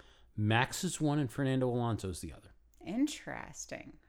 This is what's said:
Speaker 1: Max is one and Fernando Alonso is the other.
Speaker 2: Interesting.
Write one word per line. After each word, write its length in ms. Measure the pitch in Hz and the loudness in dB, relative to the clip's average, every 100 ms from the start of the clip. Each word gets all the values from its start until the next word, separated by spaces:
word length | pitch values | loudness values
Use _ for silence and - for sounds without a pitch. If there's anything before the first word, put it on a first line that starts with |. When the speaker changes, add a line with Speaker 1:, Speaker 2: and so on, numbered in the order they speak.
| - - - - | -20 -20 -12 0
Speaker 1:
Max 480 | 107 110 127 - | 4 4 4 0
is 160 | 180 - | -4 0
one 180 | 156 147 | 2 2
and 120 | 135 | 0
Fernando 380 | - 135 131 127 | 0 2 4 2
Alonso 420 | 123 117 110 95 | 2 2 0 -2
is 100 | 85 | -4
the 120 | 82 | -8
other. 180 | - - - - - | -12 -18 -20 -20 -16
Speaker 2:
Interesting. 1080 | - 214 302 - - 123 - - - - - - | -6 0 0 0 -8 -8 -10 -12 -10 -10 -12 -18